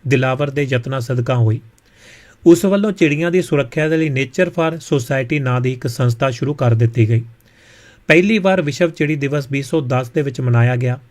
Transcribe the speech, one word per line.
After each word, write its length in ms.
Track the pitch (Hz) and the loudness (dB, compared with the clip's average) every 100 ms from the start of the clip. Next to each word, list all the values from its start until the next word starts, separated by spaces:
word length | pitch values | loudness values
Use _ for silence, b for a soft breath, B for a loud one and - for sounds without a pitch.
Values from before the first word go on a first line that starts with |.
| 131 | 0
ਦਿਲਾਵਰ 420 | 135 131 131 143 | 0 0 -2 -4
ਦੇ 120 | 139 | -2
ਯਤਨਾਂ 380 | 139 127 127 131 | -2 -2 -4 -8
ਸਦਕਾ 340 | 120 123 120 | -4 -4 -2
ਹੋਈ। 260 | 127 110 113 - _ B B B B B B 175 | 0 0 0 -8 _ B B B B B B 6
ਉਸ 180 | 170 | 6
ਵੱਲੋਂ 280 | 196 202 208 | 4 0 0
ਚਿੜੀਆਂ 380 | 190 160 147 170 | 0 0 2 0
ਦੀ 120 | 180 | 0
ਸੁਰੱਖਿਆ 460 | - 147 127 - 156 | 0 -2 -2 -2 0
ਦੇ 80 | 160 | 0
ਲਈ 140 | 160 | 0
Nature 400 | 131 131 - 180 | -2 -4 -2 -2
for 240 | 170 160 | 0 -2
Society 680 | 160 - 147 117 135 127 151 | -4 -2 -2 0 -4 -2 -2
ਨਾਂ 200 | 127 123 | 0 0
ਦੀ 120 | 127 | -2
ਇੱਕ 140 | 127 131 | -4 -8
ਸੰਸਥਾ 440 | 117 123 117 135 | -2 0 0 -2
ਸ਼ੁਰੂ 240 | 127 139 | -2 -6
ਕਰ 200 | 143 127 | 0 0
ਦਿੱਤੀ 340 | 113 117 117 110 | 2 2 2 2
ਗਈ। 160 | 117 117 - b b b b b b - | 0 -2 -18 b b b b b b 2
ਪਹਿਲੀ 320 | 160 196 220 | 4 4 2
ਵਾਰ 240 | 190 190 | 2 0
ਵਿਸ਼ਵ 280 | 147 - 175 | -2 0 -2
ਚਿੜੀ 260 | 160 147 151 | 0 -2 -2
ਦਿਵਸ 300 | 139 147 131 | -2 -4 -4
ਵੀਹ 120 | 139 | -6
ਸੌ 180 | 139 165 | -2 -4
ਦਸ 300 | 127 127 127 | 0 -2 -2
ਦੇ 120 | 156 | -4
ਵਿੱਚ 180 | 143 139 | -4 -2
ਮਨਾਇਆ 360 | 127 120 120 127 | 0 2 2 2
ਗਿਆ। 240 | 123 127 _ | -2 -4 _